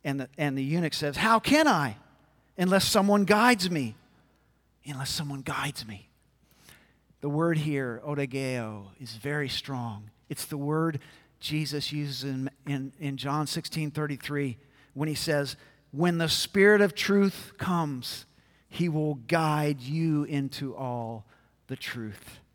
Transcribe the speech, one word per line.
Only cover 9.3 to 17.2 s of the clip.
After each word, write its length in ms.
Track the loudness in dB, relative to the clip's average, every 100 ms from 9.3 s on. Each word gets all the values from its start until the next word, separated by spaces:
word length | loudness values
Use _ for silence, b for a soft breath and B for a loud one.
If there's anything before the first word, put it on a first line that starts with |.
| -4 -4
strong. 600 | -6 -6 -8 -6 -10 -14 _ _
It's 160 | -10
the 120 | -8 -6
word 420 | -2 0 0 -2 B B B _
Jesus 520 | -6 -4 -2 -4 -4
uses 320 | -4 -4 -6
in, 260 | -6 -4 -6 _
in, 280 | -6 -4 -4 -8
in 180 | -8 -6
John 280 | -4 -2
sixteen 460 | -2 -6 -6 -6 -4
thirty-three 680 | -4 -4 -6 -6 -4 -4 -6 b b b
when 160 | -6 -4
he 60 |
says, 420 | -2 0 0 0 -8 b b b
"When 260 | 0 2 2
the 120 | 0
Spirit 520 | 0 0 6 8 8
of 140 | 4
truth 580 | 2 2 4